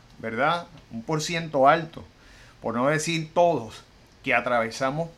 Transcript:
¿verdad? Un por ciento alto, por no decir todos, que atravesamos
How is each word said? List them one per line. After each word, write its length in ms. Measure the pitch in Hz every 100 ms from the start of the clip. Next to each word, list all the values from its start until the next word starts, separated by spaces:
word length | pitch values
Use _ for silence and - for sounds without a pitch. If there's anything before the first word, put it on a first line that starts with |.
| - -
¿verdad? 480 | 113 113 143 170 170 - -
Un 100 | 113
por 180 | 113 156
ciento 460 | 156 170 165 151 135
alto, 380 | 165 160 - - - - - - -
por 140 | 113
no 120 | 113 131
decir 460 | 156 156 165 156
todos, 480 | - 175 151 110 - - - - -
que 120 | 127
atravesamos 760 | 123 120 123 113 113 135 147 165